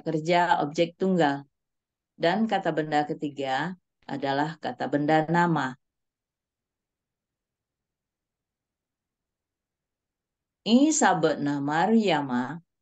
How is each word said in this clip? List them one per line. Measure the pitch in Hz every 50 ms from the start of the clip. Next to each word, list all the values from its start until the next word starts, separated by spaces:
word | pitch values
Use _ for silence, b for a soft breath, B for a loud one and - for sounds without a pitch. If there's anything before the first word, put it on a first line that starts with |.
| -
kerja, | 165 160 156 156 160 175 175 175 175 - -
objek | 151 143 156 170 170 170 -
tunggal. | - 190 190 190 170 151 143 139 143 143 - _ _ _ _ _ _ _ _ _ _ _ _ _
Dan | - 160 170 185 214 226
kata | 220 202 190 - 170
benda | 156 160 156 156 151 147
ketiga | 147 - 160 160 156 143 131 135 139 131 131 139 151 185 185 - _ _ _ _ _
adalah | - 139 135 139 135 135 139 151 156 160 -
kata | - 127 - - 131
benda | 131 147 143 147 147 156 160 156
nama. | 160 170 175 175 175 160 147 135 127 135 - _ _ _ _ _ _ _ _ _ _ _ _ _ _ _ _ _ _ _ _ _ _ _ _ _ _ _ _ _ _ _ _ _ _ _ _ _ _ _ _ _ _ _ _ _ _ _ _ _ _ _ _ _ _ _ _ _ _ _ _ _ _ _ _ _ _ _ _ _ _ _ _ _ _ _ _ _ _ _ _ _ _ _ _ _ _ _ _ _ _ _ _ _ _ _ _
Isa | - 190 226 262 294 311 302 - 240 196 170 165
bin | 160 156 143 147 147 143 143 143
Maryam. | 139 147 151 165 185 214 226 226 214 185 156 147 143 135 123 123 127 127 156 170 - _ _ _